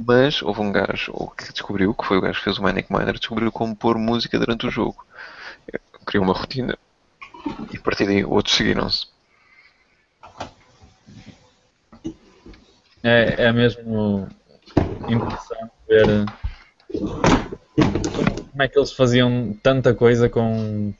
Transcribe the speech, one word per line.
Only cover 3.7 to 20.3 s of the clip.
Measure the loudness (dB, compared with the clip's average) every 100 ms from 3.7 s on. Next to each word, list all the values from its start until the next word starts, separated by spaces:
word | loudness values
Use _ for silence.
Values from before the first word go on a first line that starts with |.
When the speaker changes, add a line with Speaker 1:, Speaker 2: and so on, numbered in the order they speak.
| -2
Speaker 1:
pôr | 0 0
música | 0 -2 -2 -2
durante | -2 -2 -4
o |
jogo. | -2 -4 -6 -18 -20 -20 -18 -18 -18 -12 -12 -12 -16 -4
Criou | 0
uma | 2
rotina | 0 -4 -6 -6 -8 _ _ _ _ -20 -12 -12 -10 -12
e | -8
a |
partir | -4 -2 0
daí | 0
outros | 2 0 2 0
seguiram-se. | 0 0 -2 -4 -8 _ _ _ _ _ _ _ _ _ _ _ -20 -16 -16 -18 _ _ -20 _ -20 -20 -20 -20 _ _ _ _ _ -16 -14 -14 _ _ -20 -20 _ _ _ _
Speaker 2:
É, | 2 4 4 4 2
é |
mesmo | 4 2 0 -4 -2 0 0 -4 -14 _ _ -4 0 0 -4 -2
interessante | 0 -2 -6 -10 -12 -12 -16 4
ver | 6 6 4 0 -6 -10 -10 _ _ -10
como | -6 -6 0 2 2 0 -12 _ 0 0 0 -4 -2 -2 -4 -8 -4
é | 0
que | 2
eles | 0
faziam | 2 4 4 4 2 -4 0
tanta | 2 4 2
coisa | 4 4 6
com | 4